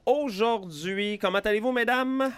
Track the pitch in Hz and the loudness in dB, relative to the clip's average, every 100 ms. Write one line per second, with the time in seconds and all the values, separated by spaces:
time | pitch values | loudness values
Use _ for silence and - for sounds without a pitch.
0 | - 285 285 190 226 226 180 151 175 196 | 0 2 0 0 0 0 -4 -8 -4 -2
1 | 208 208 190 196 208 214 240 247 233 254 | -2 0 0 0 2 2 2 0 2 2
2 | 262 262 269 | 0 0 -2